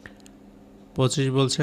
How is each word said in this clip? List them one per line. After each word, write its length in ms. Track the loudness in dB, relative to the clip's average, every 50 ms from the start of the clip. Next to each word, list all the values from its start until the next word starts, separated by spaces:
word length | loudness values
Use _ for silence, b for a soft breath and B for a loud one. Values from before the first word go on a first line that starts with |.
| B B B B B B -20 -20 -20 -20 -20 -20 -20 -20 -20 -20 -20 -8 -2
পঁচিশ 360 | 0 0 0 0 0 -2 0
বলছে, 300 | 2 0 0 0 0 -2